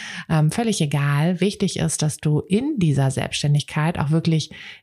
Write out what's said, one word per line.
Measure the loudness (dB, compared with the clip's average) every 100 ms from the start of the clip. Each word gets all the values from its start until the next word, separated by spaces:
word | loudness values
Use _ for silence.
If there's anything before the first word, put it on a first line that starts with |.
| -12 -12 -2
ähm, | 2 2
völlig | 2 0 0
egal. | 0 0 2 2 2 2
Wichtig | 0 0 -2 -2
ist, | -4 0
dass | -2 0
du | 0 0
in | 2 0 0 0
dieser | 2 2 2
Selbstständigkeit | 0 -4 -2 2 2 0 -2 -2 0
auch | 0
wirklich | 2 2 0 -2 -10 -20 -20